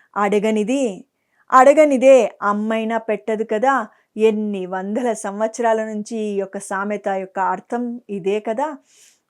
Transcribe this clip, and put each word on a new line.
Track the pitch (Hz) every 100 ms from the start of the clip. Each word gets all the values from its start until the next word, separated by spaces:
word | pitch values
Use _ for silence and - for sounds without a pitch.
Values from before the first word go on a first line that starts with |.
| _ 196
అడగనిది, | 202 208 220 214 208 277 240 180 - _ _ _ -
అడగనిదే | 254 277 294 302 262 262 262 202 -
అమ్మైనా | 202 208 220 226 220 226
పెట్టదు | 226 208 226 220 220
కదా. | 214 262 262 214 _ _ 214
ఎన్ని | 220 214 214 196 180
వందల | 185 196 214 240
సంవత్సరాల | 214 202 202 220 220 226 220
నుంచి | 220 214 208 226
ఈ | 214
యొక్క | 196 190 196
సామెత | - 196 202 208 208
యొక్క | 190 190 196
అర్థం | 185 185 - 240 240 240 -
ఇదే | 202 185 214
కదా. | 226 226 302 277 _ _ _ _